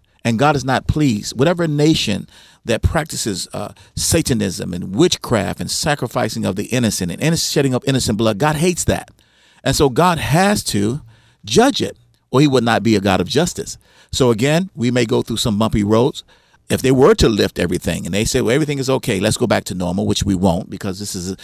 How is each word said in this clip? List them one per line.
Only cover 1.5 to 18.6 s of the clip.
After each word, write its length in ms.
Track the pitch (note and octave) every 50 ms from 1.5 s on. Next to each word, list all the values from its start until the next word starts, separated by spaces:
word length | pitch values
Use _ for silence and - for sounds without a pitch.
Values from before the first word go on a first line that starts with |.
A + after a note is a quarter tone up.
| F#3 F3 E3+
nation 600 | D#3+ D3 D3 D3 D#3 D#3+ - - - G2 F#2+ - - - - - - _ _ _
that 180 | - A2+ G#2 -
practices, 640 | - - E3 D3+ D#3+ - - - A#2 G2 E2+ - - -
uh, 200 | G2 G#2 G#2 - - - - _
Satanism 760 | - - - - E3+ D#3 - B2+ A2+ G#2 G2 E2+ G2 G2 F#2 F2+
and 220 | F2+ F#2 F#2 F#2
witchcraft 680 | A2 E3 F3+ - - - - B2+ G#2+ F#2 F#2 F2 -
and 100 | F2+ -
sacrificing 760 | - - - D#3+ D3 C#3+ - A#2+ - B2+ A#2 - - A#2 G#2+
of 100 | G2+ F#2+
the 120 | G2 G2+
innocent 440 | - - B2+ B2 G#2+ F#2+ - F#2+ E2+
and 100 | E2 -
innocent, 320 | A2+ D3+ E3+ D#3 - - -
shedding 220 | D#3+ C#3 C#3 B2+
of 80 | B2 -
innocent 340 | - C3+ B2+ - - A2+ G2
blood, 200 | A#2 A2 A2 F#2+
God 180 | D3 D3+ D#3
hates 280 | D3+ D#3+ F#3 F3 - -
that. 260 | - G2 - - - - _ _ _ _ _ _ _ _ _ -
And 100 | C3 C3+
so 140 | - D#3 C#3
God 300 | B2 B2 E3 F3+ F3 D3
has 440 | A#2 A2+ C3 E3 F#3+ G3+ G#3 G#3 -
to 360 | - - G#2 G2+ G#2 B2 D3+ - - - _ _ _ _ _ -
judge 360 | G2+ A2 F#3 A#3 C#4+ A#3+ -
it, 160 | - - - - _ _ _ _ _ _
or 100 | - B2+
he 60 | D3+
would 180 | D3 C3 B2+ A2+
not 200 | A#2+ A2+ G#2 G2
be 100 | A#2 A2
a 60 | G2+
God 200 | F#2+ G2+ F#2 F#2
of 80 | F2+ F#2
justice. 500 | G2 C3 F3 F3 - - - - - - _ _ _ _ _ _ -
So 180 | - C3+ B2
again, 400 | A#2 G2 A#2 C#3+ D3+ E3 F#3+ F#3+ -
we 160 | - A#2 B2 A#2+
may 140 | B2+ B2
go 160 | G#2+ B2+ A#2+ A#2
through 160 | - A#2 G#2+
some 200 | - B2+ G#2 G2+
bumpy 240 | A2 A2 - A2 G#2
roads, 400 | G2+ G#2+ A2 A#2+ D3 - - - _ _ _ _ _ _ _ _ _
if 140 | - G2 -
they 100 | C3 C3+
were 220 | B2+ C3+ F3 A3+
to 120 | G#3+ - C3+
lift 300 | A2 G2+ G2+ G2 - -
everything 480 | F2+ E2+ F2+ E2+ - - E2 - -
and 80 | E2+ F2
they 100 | G2+ A2+
say, 160 | - - C3
"Well, 140 | A#2 G#2 A#2
everything 240 | D3